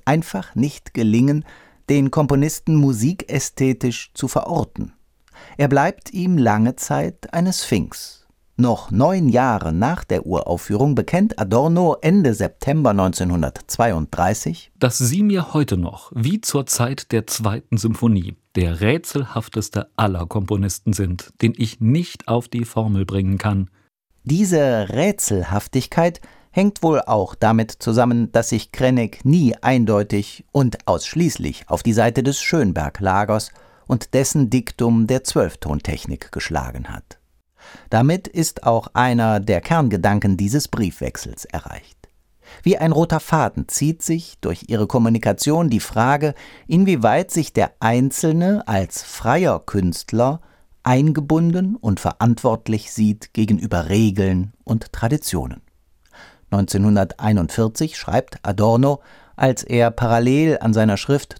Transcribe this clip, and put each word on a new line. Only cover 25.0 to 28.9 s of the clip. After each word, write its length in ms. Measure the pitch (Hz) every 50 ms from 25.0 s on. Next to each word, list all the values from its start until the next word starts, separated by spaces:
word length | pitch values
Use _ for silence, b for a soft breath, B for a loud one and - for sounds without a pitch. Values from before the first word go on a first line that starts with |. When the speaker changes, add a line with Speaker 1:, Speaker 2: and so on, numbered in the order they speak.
| 165 208 202 - - - 107 95 87 82 98 104 - - - 135 - - - 170 165 175 170 - B B B B B B
Speaker 1:
hängt 320 | B 185 196 202 202 - -
wohl 180 | 160 156 127
auch 320 | - - 113 107 92 - -
damit 380 | - 110 110 113 110 110 110
zusammen, 600 | - - - 123 113 120 120 123 120 117 117 110
dass 180 | - 117 113 -
sich 220 | - 110 - -
Krenek 540 | - - 139 127